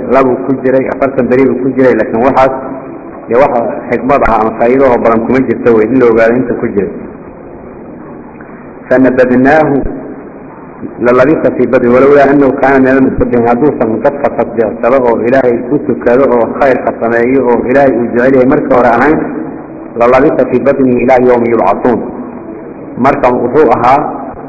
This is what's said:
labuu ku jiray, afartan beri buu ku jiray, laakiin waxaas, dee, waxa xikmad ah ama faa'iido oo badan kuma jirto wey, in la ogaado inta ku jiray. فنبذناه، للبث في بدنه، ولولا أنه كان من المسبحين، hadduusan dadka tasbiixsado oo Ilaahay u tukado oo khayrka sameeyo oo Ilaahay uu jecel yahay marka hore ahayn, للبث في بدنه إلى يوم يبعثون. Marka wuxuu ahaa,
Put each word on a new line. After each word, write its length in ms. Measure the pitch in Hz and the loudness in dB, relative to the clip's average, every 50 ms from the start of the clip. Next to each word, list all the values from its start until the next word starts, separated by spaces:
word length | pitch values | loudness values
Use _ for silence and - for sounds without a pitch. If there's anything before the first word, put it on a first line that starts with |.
| - | -4
labuu 300 | - 120 131 135 127 123 - | 0 0 2 2 2 0 -2
ku 100 | - - 135 | -2 -4 -4
jiray, 280 | 127 127 131 127 135 123 | -2 0 0 0 0 0
afartan 380 | - - - 135 131 - 131 120 | -2 -2 -4 -4 -2 -2 -2 0
beri 160 | 113 127 127 135 | 2 2 2 2
buu 160 | 127 120 123 | 2 0 -2
ku 80 | 127 135 | -2 -2
jiray, 240 | 123 127 131 127 113 | 0 2 2 2 2
laakiin 260 | 107 107 - 110 113 123 | 2 0 -2 -2 0 0
waxaas, 300 | 135 123 131 131 131 - - - - - - - - - - - - - - - | 2 2 2 2 2 0 -4 -8 -10 -10 -12 -12 -14 -16 -16 -16 -16 -18 -16 -6
dee, 120 | - 113 | 0 2
waxa 260 | 123 143 - - 117 113 104 - - - | 2 2 2 0 -2 -4 -4 -6 -8 -6
xikmad 360 | - 120 110 113 131 139 127 117 | -6 -6 -4 0 0 0 2 2
ah 160 | 107 113 113 | 2 2 0
ama 120 | 113 110 110 | 0 -2 -2
faa'iido 300 | - 117 120 127 135 139 | 0 0 2 2 2 2
oo 120 | 127 120 | 2 2
badan 220 | 110 - 113 113 113 | 2 2 0 0 0
kuma 180 | 113 117 123 131 131 | 0 0 0 0 0
jirto 260 | 113 117 - - 120 | -2 -2 0 2 2
wey, 140 | 117 110 107 | 2 4 2
in 140 | 110 131 131 | 2 2 2
la 60 | 123 | 2
ogaado 260 | 117 110 113 113 113 120 | 4 4 4 2 2 2
inta 180 | 127 131 - - | 0 -2 -4 -4
ku 120 | - 123 | -4 -6
jiray. 260 | 110 98 101 92 - - - - - - - - - - - - - - - - - - - - - - - - - - - - - - - - - - - - - - - - | -4 -4 -4 -4 -4 -6 -10 -14 -14 -16 -18 -18 -20 -20 -20 -20 -20 -20 -20 -18 -18 -18 -18 -18 -18 -18 -18 -18 -18 -18 -18 -18 -20 -20 -20 -20 -20 -20 -18 -18 -20 -20 -18 -4
فنبذناه، 880 | - 127 127 131 123 127 131 123 123 123 123 131 139 151 160 151 143 139 131 - - - - - - - - - - - - - - - - - - - - - - - | -2 0 2 2 2 2 2 2 2 2 2 4 4 4 2 2 2 0 -2 -2 -4 -6 -10 -12 -14 -14 -16 -16 -18 -18 -20 -20 -20 -20 -20 -20 -20 -16 -14 -14 -14 -8
للبث 480 | - 113 120 123 127 131 147 160 - - - | -2 0 2 4 4 4 2 2 2 0 -2
في 120 | - - 127 | 0 0 0
بدنه، 260 | 117 127 127 123 120 123 | 0 0 2 2 2 4
ولولا 300 | 127 135 143 143 143 139 | 4 4 6 6 4 4
أنه 260 | 135 143 147 139 131 | 4 4 4 2 2
كان 260 | 131 - 135 135 139 | 2 0 0 2 2
من 100 | 135 131 | 4 4
المسبحين، 540 | 131 131 131 131 - - - 123 120 120 120 117 | 4 4 2 2 0 0 -2 -2 0 0 0 2
hadduusan 460 | 117 120 120 151 143 - - 120 110 110 | 0 0 2 0 0 0 0 -2 -2 -2
dadka 300 | 110 - 113 - - - 117 | 0 -2 -2 -2 -2 -4 -2
tasbiixsado 680 | - - 120 117 104 113 110 104 - - - 117 131 135 | -2 -2 -4 -2 -2 -2 -2 -2 -4 -2 0 0 2 2
oo 160 | 123 120 113 107 | 2 2 0 0
Ilaahay 360 | 107 120 135 135 127 123 120 113 - | 0 2 2 2 2 2 0 -2 -2
u 120 | - 143 | -2 -2
tukado 460 | 143 - - 117 - - 120 120 131 139 | -2 -2 -4 -4 -2 0 2 2 4 4
oo 220 | 123 120 120 113 - - | 2 2 2 0 -2 0
khayrka 380 | - 143 135 123 - 101 - - | 0 0 2 2 0 -2 -4 -4
sameeyo 460 | - 120 117 117 117 120 127 135 135 123 | -2 -2 -2 0 0 0 2 2 2 2
oo 160 | 120 120 - - | 2 0 0 0
Ilaahay 260 | 117 127 139 143 131 | 0 2 2 4 2
uu 160 | 117 117 120 | 2 0 -2
jecel 260 | 110 110 120 123 135 135 | -2 0 0 2 4 4
yahay 140 | 131 123 | 4 4
marka 240 | 131 151 139 - - | 2 2 0 0 2
hore 180 | - 120 127 120 | 2 2 4 2
ahayn, 300 | 117 117 131 147 160 - - - - - - - - - - - - - - - - | 2 2 2 2 0 0 -2 -4 -6 -8 -10 -10 -12 -14 -14 -16 -16 -18 -18 -10 -2
للبث 440 | 113 117 123 127 131 143 156 - 131 127 | 0 2 4 4 4 4 2 2 0 0
في 120 | 135 131 120 | 0 0 0
بدنه 340 | 113 139 135 - 131 127 123 | 0 0 2 2 2 2 2
إلى 220 | 120 120 131 131 123 | 2 2 2 2 4
يوم 220 | 123 127 123 120 113 | 4 4 2 2 2
يبعثون. 560 | 117 117 110 92 98 101 - - 127 113 98 - - - - - - - - - - - - - - - - - - - | 0 0 0 2 0 0 0 0 0 0 0 -4 -8 -10 -12 -12 -14 -14 -14 -14 -14 -16 -16 -16 -16 -16 -16 -16 -12 -6
Marka 320 | - 120 139 151 139 131 | -2 0 0 0 0 0
wuxuu 400 | 123 123 120 117 123 120 156 156 - | 0 0 0 -2 0 2 2 2 2
ahaa, 280 | - - 117 123 135 151 - - - - - - - - - | 2 2 2 2 2 2 0 -4 -8 -10 -12 -14 -14 -14 -12